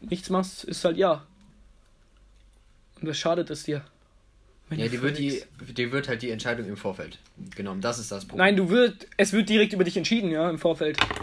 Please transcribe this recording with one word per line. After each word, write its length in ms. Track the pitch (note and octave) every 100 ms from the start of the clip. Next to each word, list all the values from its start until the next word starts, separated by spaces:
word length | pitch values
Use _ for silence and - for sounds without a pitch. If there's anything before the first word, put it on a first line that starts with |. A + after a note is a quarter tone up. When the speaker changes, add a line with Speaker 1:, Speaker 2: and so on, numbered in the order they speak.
Speaker 1:
nichts 280 | - F3+ -
machst, 340 | F#3 F#3 -
ist 200 | - - F3+
halt 120 | E3+
Ja. 280 | F#3+ D3 - _ - - - _ _ _ _ _ _ _ _ _ _ _ _ -
Und 80 | D#3
was 80 | C#3+
schadet 300 | E3 E3+ E3
es 120 | D3
dir? 200 | - D3 - _ _ _ _ _ _ _ -
Wenn 100 | D#3
Speaker 2:
Ja, 60 | A#2
Speaker 1:
du 60 |
Speaker 2:
dir 100 | A#2+
wird 140 | C#3 D3
die, 80 | C#3
Speaker 1:
nichts 200 | C3+ - - - B2
Speaker 2:
dir 160 | A#2+
wird 160 | C#3 C3+
halt 160 | A#2
die 80 | A#2+
Entscheidung 340 | A2 B2 A#2 G2+
im 100 | G2+
Vorfeld 420 | G2+ F#2 D#2+ - - - F#2+ -
genommen. 260 | G2 F#2+
Das 180 | A#2 A#2
ist 120 | A2
das 140 | G2 F#2+
Problem. 140 | -
Speaker 1:
Nein, 120 | F#3 G3
du 140 | F3
wird, 360 | A3+ A#3+ - - -
es 160 | G3+
wird 160 | G#3 G3+
direkt 240 | G#3+ G#3
über 100 | G3
dich 140 | F3+ F#3+
entschieden, 340 | D#3+ A3+ F#3+
ja, 180 | D#3 F3
im 80 | D#3+
Vorfeld. 400 | E3+ D#3+ D3+ D#3 - -